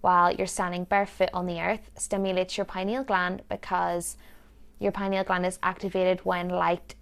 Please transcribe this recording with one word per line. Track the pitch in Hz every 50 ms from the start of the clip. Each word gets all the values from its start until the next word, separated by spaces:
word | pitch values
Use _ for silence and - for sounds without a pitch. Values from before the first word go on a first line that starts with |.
while | - 190 180 175 175 175 -
you're | - 190
standing | 180 - - 190 180 175 180 180
barefoot | - 202 202 202 196 - - 185 - -
on | 180 180
the | 180 175 165
earth, | 165 180 220 220 - - -
stimulates | - - - 214 196 196 190 185 185 185 185 -
your | - 196
pineal | - - 185 190 196 226 262 269
gland | 262 202 185 180 180 185 202 - -
because | - - - - 185 180 175 175 175 175 170 - - - - - - - - - - - - - - -
your | 202 202
pineal | 190 196 196 196 196 190 190
gland | - 185 180 180
is | 185 185 - -
activated | 185 180 - - 190 - 190 185 185 185 180 -
when | 190 185 175 175 180
light | 180 180 175 170 175 175 - - - -